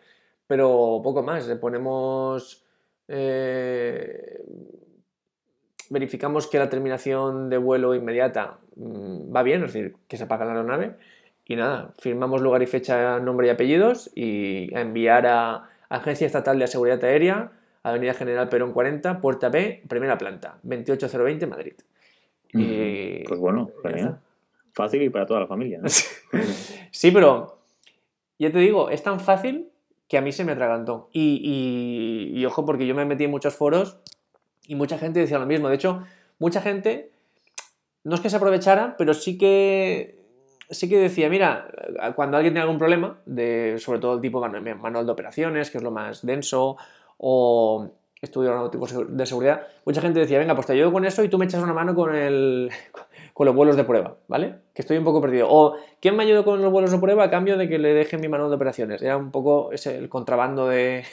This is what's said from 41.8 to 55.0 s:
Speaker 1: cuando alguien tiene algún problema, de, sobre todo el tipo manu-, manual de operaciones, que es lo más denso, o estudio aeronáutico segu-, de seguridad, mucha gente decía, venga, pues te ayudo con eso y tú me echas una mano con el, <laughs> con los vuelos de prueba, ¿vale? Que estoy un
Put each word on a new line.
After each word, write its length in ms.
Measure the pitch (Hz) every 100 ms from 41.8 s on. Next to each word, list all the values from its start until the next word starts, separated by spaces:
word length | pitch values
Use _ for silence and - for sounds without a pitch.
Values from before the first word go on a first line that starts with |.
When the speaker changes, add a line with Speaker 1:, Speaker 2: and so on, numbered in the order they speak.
| 50 - 117 127
Speaker 1:
cuando 200 | 139 147
alguien 180 | 165
tiene 80 | 160
algún 160 | 160 156
problema, 400 | 160 175 190 - -
de, 500 | 123 117 117 113 113
sobre 200 | 135 117
todo 140 | 123
el 60 | 123
tipo 200 | 123 123
manu-, 360 | 117 104 110 104
manual 300 | 117 117 117
de 60 |
operaciones, 580 | 113 107 147 165 156 143
que 80 | 127
es 60 |
lo 60 | 117
más 340 | 107 107 -
denso, 520 | 123 135 139 131 135 135 - _ _ -
o 720 | 127 131 123 117 110 110 104 - _ _
estudio 280 | - 131 127
aeronáutico 360 | 123 120 123 123
segu-, 200 | 123 -
de 180 | 131 127
seguridad, 400 | 123 135 160 - - -
mucha 140 | 147
gente 200 | 170 165
decía, 180 | 147 139
venga, 160 | 160
pues 120 | 143 -
te 60 |
ayudo 180 | 135 165
con 120 | 185
eso 200 | 190 190
y 40 | 208
tú 100 | 190
me 80 | 180
echas 160 | 175
una 100 | 175
mano 220 | 160 175
con 200 | 175 160
el, 560 | 151 143 139 135 127 123 - - -
<laughs> 300 | - - -
con 140 | - 143
los 100 | 127
vuelos 200 | 147 139
de 80 |
prueba, 320 | 123 113 87 - -
¿vale? 280 | 139 180 - _
Que 80 | -
estoy 160 | -
un 60 | 160